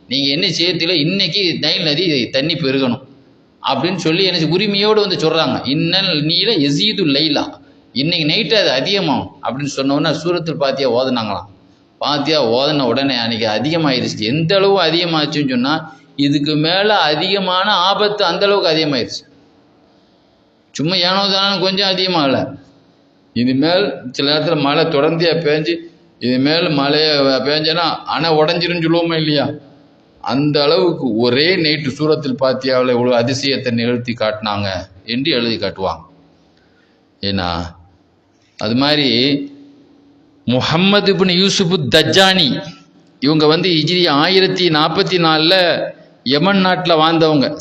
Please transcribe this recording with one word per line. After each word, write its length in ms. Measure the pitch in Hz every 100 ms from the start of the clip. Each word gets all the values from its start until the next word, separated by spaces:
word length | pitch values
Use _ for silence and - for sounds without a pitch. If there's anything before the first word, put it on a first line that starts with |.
| -
நீங்க 220 | 135 139
என்ன 180 | 147 190
செய்யறதுல, 420 | 160 170 165 165
இன்னைக்கு 680 | 175 151 196 185 202 180 -
நைல் 220 | 147 190
நதி 460 | 160 147 185 139 110
தண்ணி 240 | 131 151
பெருகணும் 480 | 165 135 135 131 117 - - - _ _ _
அப்படின்னு 340 | - 135 170 185
சொல்லி 280 | 160 170
என்ன 160 | 190 175
செய்-, 100 | 156
உரிமையோடு 580 | 180 208 196 208 208 202
வந்து 80 | 175
சொல்றாங்க. 520 | 156 160 139 110 117
"இன்னல் 520 | 151 165 185 190 156
நீல 320 | 156 175 196
யசீது 520 | 196 143 147 208 202 160
லைலா", 540 | 139 156 135 98 - - - _
இன்னைக்கு 340 | 113 156 175 151
நைட்டு 260 | 190 226
அது 180 | 220 170
அதிகமாகும் 600 | 131 151 202 165 117 95 -
அப்படின்னு 220 | 113 131 139
சொன்ன 280 | 139 135
உடனே 240 | 143 160 139
சூரத்துல் 420 | 170 175 160 131
ஃபாத்தியா 280 | 139 135 131
ஓதுனாங்களாம். 580 | 117 135 123 107 92 - - _ _ _ -
ஃபாத்தியா 360 | 123 147 139 156
ஓதுன 440 | 117 120 143 151
உடனே 340 | 123 120 139 123
அன்னைக்கு 320 | 113 113 113
அதிகமாயிருச்சு. 680 | 107 139 165 151 127 113 107
எந்த 380 | 107 151 165 196
அளவு 280 | 196 196
அதிகமாச்சுன்னு 680 | 160 170 175 160 143 143 139
சொன்னா, 460 | 123 131 160 160 - - -
இதுக்கு 400 | 143 147 143 151
மேல 420 | 156 185 208 202
அதிகமான 760 | 156 151 185 196 185 180 202
ஆபத்து 500 | 190 185 202 208 208
அந்த 220 | 180 180 196
அளவுக்கு 240 | 202 170
அதிகமாயிருச்சு. 600 | 160 151 131 98 - - - _ _ _ _ _ _ _ _ _ _ _ _ _
சும்மா 240 | - 151 185
ஏனோ 340 | 175 190 196
தானோ 260 | 196 196 196
கொஞ்சம் 320 | 185 190 196
அதிகமாகல. 680 | 185 185 170 139 117 - - - - _ _ _ _ _
இனிமேல் 600 | 113 123 131 156 180 202 - 127
சில 280 | - 139 151
நேரத்துல 220 | 160 156
மழை 240 | 139 156 160
தொடர்ந்தியா 540 | 147 156 165 170 165
பேஞ்சு, 360 | 147 156 160 165 - - _ -
இனிமேல் 500 | 120 127 139 165 175
மழையை 480 | 143 139 151 156 147
பேஞ்சேன்னா 760 | 139 131 131 151 156 165 160 - -
அணை 240 | 131 165
உடஞ்சிருன்னு 580 | 156 156 175 170 175 165
சொல்லுவோமா 260 | 170 165 160
இல்லையா, 340 | 151 147 135 151 - - - _ _ _
அந்த 420 | - 127 147 147
அளவுக்கு 520 | 143 180 180 147 135 110
ஒரே 400 | 120 123 160 190
நைட்டு 320 | 151 151 127
சூரத்துல் 480 | 110 151 151 135 120
ஃபாத்தியாவுல 500 | 131 120 131 127 127
இவ்வளவு 240 | 120 123
அதிசயத்தை 580 | 120 120 127 139 127 123
நிகழ்த்தி 420 | 117 117 120 117
காட்டினாங்க 560 | 107 107 107 110 101 98 92 92 - 110
என்று 260 | 120 151
எழுதி 340 | 127 117 107 98
காட்டுவாங்க. 360 | 92 92 80 - - _ _ _ _ _ _ _ _ _ -
ஏன்னா 340 | 98 98 87 85 85 - - _ _ _ _ _ _ -
அது 180 | 107 120
மாதிரி 760 | 143 151 135 117 139 143 - - - - - _ _ _ _ _ -
முஹம்மது 680 | 127 123 160 190 202 185
இப்னு 180 | 180 185
யூசுப் 640 | 175 196 185 175 180 131 160
தஜ்ஜானி, 720 | 156 190 190 185 139 95 - - - _ _ -
இவங்க 260 | 135 156 151
வந்து 240 | 165 185
ஹிஜ்ரி 400 | 160 151 180 170
ஆயிரத்தி 600 | 143 170 190 185 - 175
நாற்பத்தி 480 | 151 160 160 165 180
நாலுல 640 | 165 156 160 190 175 135 - - - -
யமன் 420 | 120 143 185 196 185
நாட்டுல 280 | 180 165
வாழ்ந்தவங்க, 680 | 160 160 165 160 151 123 -